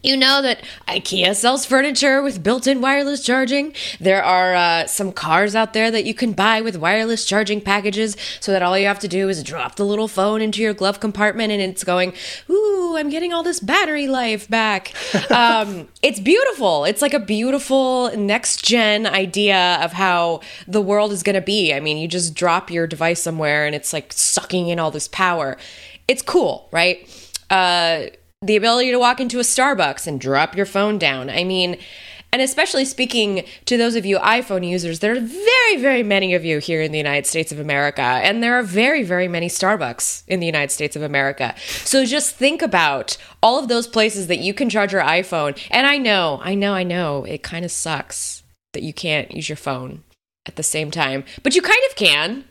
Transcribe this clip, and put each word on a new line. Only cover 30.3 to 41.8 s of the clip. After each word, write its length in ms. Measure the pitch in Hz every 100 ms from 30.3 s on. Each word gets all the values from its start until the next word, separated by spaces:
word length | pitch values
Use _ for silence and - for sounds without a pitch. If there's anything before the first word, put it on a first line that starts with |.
| 135 160 175
your 100 | 196
phone 320 | 196 208 208
down. 320 | 156 131 131
I 140 | 123
mean, 320 | 180 185 180 175 - - - - -
and 100 | 254
especially 420 | 262 277 370 269
speaking 600 | 269 - 247 240 208 190 - - -
to 100 | 240
those 180 | 233
of 100 | 226
you 140 | 196 190
iPhone 500 | - 233 240 190 175
users, 300 | 180 170 165
there 140 | 208
are 80 | 247
very, 560 | 226 339 427 508 466 349
very 260 | 269 254
many 320 | 208 196 190
of 100 | 180
you 140 | 160 151
here 240 | 147 160
in 80 | 156
the 80 | 151
United 280 | 147 143 139
States 260 | 160 156
of 80 | 147
America, 420 | 151 143 143 139
and 400 | 123 127 170 226
there 120 | 233 247
are 40 |
very, 380 | 214 185 247 311
very 240 | 190 180 185
many 180 | 170 170
Starbucks 760 | - 190 208 131 117 - - -
in 140 | 185
the 60 | 170
United 260 | 160 143
States 240 | - 147 151
of 60 |
America. 520 | 147 143 135 135 123 - - -